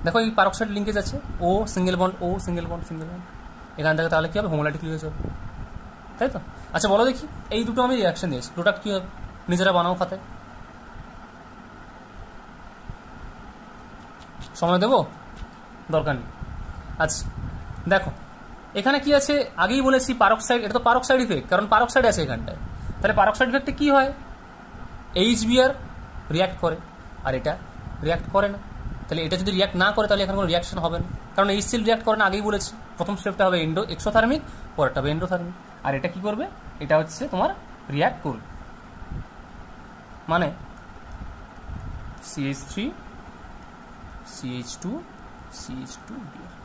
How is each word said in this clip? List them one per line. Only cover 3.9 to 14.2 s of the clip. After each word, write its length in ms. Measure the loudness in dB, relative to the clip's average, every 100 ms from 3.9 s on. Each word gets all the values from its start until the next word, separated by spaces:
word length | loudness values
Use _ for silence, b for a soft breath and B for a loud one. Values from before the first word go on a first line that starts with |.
| 4
থেকে 120 | 4
তাহলে 140 | 2 2
কী 40 | 0
হবে? 100 | 0
homolytic 280 | 2 0 0 -6
লিঙ্কেজ 180 | -4 -6
হবে, 120 | -6 -6 -6 -10 -10 -12 -12 -14 -16 -18 -2
তাই 120 | -2
তো? 60 | -2 -10 -14 B 0
আচ্ছা 120 | 4
বলো 100 | 6 6
দেখি, 160 | 2 -8 -12 -4 -2
এই 60 | 0
দুটো 120 | 2 2
আমি 100 | 4
reaction 260 | 2 2 -2
দিয়েছি, 160 | -2 -6 0
প্রোডাক্ট 240 | 0 2
কী 60 | -2 -2
হবে? 120 | -4 -12 -14 -10 0
নিজেরা 200 | 4 4 4
বানাও 180 | 2 0
খাতায়, 200 | -2 -4 -10 -16 -16 -18 -18 -18 -18 -16 -16 -18 -18 -20 -20 -20 -20 -18 -18 -18 -18 -16 -16 -16 -18 -18 -18 -14 -14 -14 -16 -16 -16 -16 -18 -18 -18 -18 -18 -18 -18 -20